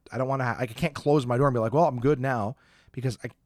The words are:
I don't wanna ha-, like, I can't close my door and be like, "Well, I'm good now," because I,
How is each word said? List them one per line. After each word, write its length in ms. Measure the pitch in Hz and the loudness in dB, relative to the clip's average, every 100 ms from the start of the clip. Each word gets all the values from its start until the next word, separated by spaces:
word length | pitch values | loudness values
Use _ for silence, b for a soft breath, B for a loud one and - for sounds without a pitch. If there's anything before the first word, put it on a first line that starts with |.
| - | -10
I 60 | 117 | -6
don't 100 | 131 | -2
wanna 160 | 135 | 0
ha-, 140 | 123 110 | -2 -2
like, 120 | 123 | -6
I 20 | |
can't 220 | - 165 - | -4 -4 -2
close 300 | 147 147 123 | 2 2 2
my 120 | 123 | 2
door 100 | 143 | 2
and 60 | |
be 80 | 120 | 2
like, 120 | 110 | 2
"Well, 120 | 139 165 | 2 2
I'm 160 | 123 | 2
good 180 | 131 143 | 0 2
now," 380 | 135 123 104 - b b b | 0 -2 -4 -6 b b b
because 260 | - 127 107 | -6 -6 -6
I, 60 | 117 - | -12 -14